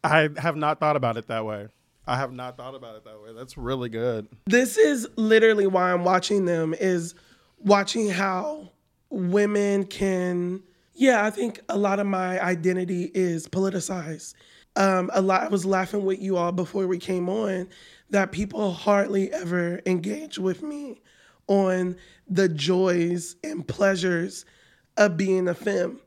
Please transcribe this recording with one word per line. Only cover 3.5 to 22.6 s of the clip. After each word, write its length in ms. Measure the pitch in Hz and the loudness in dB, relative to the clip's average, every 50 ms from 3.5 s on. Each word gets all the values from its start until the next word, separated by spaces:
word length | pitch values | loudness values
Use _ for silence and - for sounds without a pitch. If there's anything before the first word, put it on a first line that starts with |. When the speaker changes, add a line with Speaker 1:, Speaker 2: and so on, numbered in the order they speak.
| - - | -14 -10
Speaker 1:
really 300 | 120 120 131 131 123 120 | -6 -4 -4 -4 -4 -6
good. 400 | 110 113 117 123 117 110 107 - - - _ | -4 -4 -2 -2 -2 -4 -8 -10 -18 -12 _
Speaker 2:
This 320 | 196 202 240 262 247 - 415 | 2 4 4 4 2 4 4
is 280 | 440 302 294 247 220 - - | 4 4 4 0 -4 -8 -4
literally 500 | - 220 220 220 220 220 226 220 208 196 | -2 4 6 6 8 8 6 6 4 2
why 260 | 196 185 185 180 180 | 2 2 2 2 2
I'm 120 | 180 175 175 | 2 2 2
watching 400 | 180 185 180 175 - 208 202 190 | 4 2 2 2 2 0 2 2
them, 280 | 175 175 165 160 160 165 - | 2 0 0 0 -2 -2 0
is 360 | - 190 180 175 165 170 - - _ _ _ _ _ _ _ _ | 0 0 0 0 -2 -6 -12 -16 _ _ _ _ _ _ _ _
watching 500 | - 196 202 202 196 190 - 233 220 208 | 4 4 4 4 4 0 -2 -2 -2 0
how 600 | 185 180 196 196 185 185 196 202 202 208 196 180 _ _ _ _ _ _ _ _ | 0 0 0 0 0 -2 -4 -6 -8 -10 -14 -20 _ _ _ _ _ _ _ _
women 760 | 294 202 180 175 185 208 208 208 208 208 202 202 202 196 196 | -6 -4 -2 2 2 4 2 4 2 2 2 2 2 0 -2
can, 760 | 196 - - 196 190 190 180 180 180 180 175 175 175 180 196 - _ _ _ _ _ _ | -4 -4 -2 0 0 0 0 0 -2 -2 -2 -2 -4 -6 -8 -12 _ _ _ _ _ _
yeah, 300 | - 254 262 247 214 208 | 2 4 4 6 4 2
I 60 | 220 | 0
think 300 | 214 - - 233 196 - - - | -2 -2 -4 -4 -6 -10 -10 -4
a 80 | - 202 | -2 0
lot 200 | 202 196 196 202 | 0 2 0 0
of 60 | 202 | 0
my 340 | 202 196 185 185 185 185 185 | 0 0 0 -2 -2 -2 -2
identity 680 | - 180 185 165 160 185 180 185 180 175 190 175 180 - - | 0 0 -2 0 0 0 0 0 -2 -2 -4 -4 -4 -4 -2
is 340 | 190 185 180 165 160 156 - | -2 0 0 -2 -4 -6 -6
politicized. 840 | - 185 196 196 190 185 - - 196 180 151 156 160 156 - - - _ _ _ - - _ _ _ | -2 -2 0 0 -2 -4 -6 -6 -8 -8 -8 -8 -10 -12 -14 -18 -20 _ _ _ -20 -20 _ _ _
Um, 320 | - 196 196 190 185 180 185 - | 2 4 4 4 2 0 2 2
a 80 | 196 | 2
lot, 200 | 190 190 185 185 | 4 4 2 2
I 60 | 185 - | 2 2
was 160 | 208 190 170 | 0 0 2
laughing 400 | 190 196 185 185 185 208 208 196 | 2 0 0 0 0 -2 -2 0
with 160 | 190 190 190 | 0 -2 -2
you 160 | 190 190 190 | -2 -2 0
all 160 | 175 170 175 | 0 0 0
before 340 | 180 185 185 - - 202 190 | 0 -2 -4 -2 -2 -2 -2
we 120 | 185 185 175 | -2 -2 -4
came 300 | 180 185 185 185 180 180 | -4 -4 -4 -2 -2 -2
on 400 | 190 220 214 196 190 180 180 190 - - - - - _ _ _ | -2 -2 -2 -2 -4 -4 -8 -10 -14 -20 -20 -20 -20 _ _ _
that 220 | 202 202 190 - | 0 0 0 0
people 400 | - 170 214 202 - 220 214 196 | -2 -6 -6 -6 -4 -2 -2 -2
hardly 600 | 175 160 - 208 202 202 196 - 202 196 190 190 | -4 -2 0 2 2 2 2 0 0 0 0 0
ever 480 | - - 180 170 175 180 175 170 175 180 - | -4 -6 -4 -2 -2 -2 -2 -2 -4 -4 -2
engage 520 | 190 185 175 160 202 208 302 311 - - - | -2 -2 -2 -2 -4 -6 -8 -10 -12 -8 -4
with 240 | 185 185 180 180 | -2 -4 -4 -4
me 380 | - 302 294 294 285 269 - _ _ _ _ _ _ _ _ _ _ | -8 -10 -10 -10 -12 -14 -16 _ _ _ _ _ _ _ _ _ _
on 500 | - 196 196 196 185 185 185 185 180 180 - - - - _ _ - | 0 2 2 4 2 0 0 -2 -4 -6 -10 -16 -20 -20 _ _ -2
the 200 | 185 175 196 180 | 2 2 2 2
joys 880 | 160 147 | 2 -2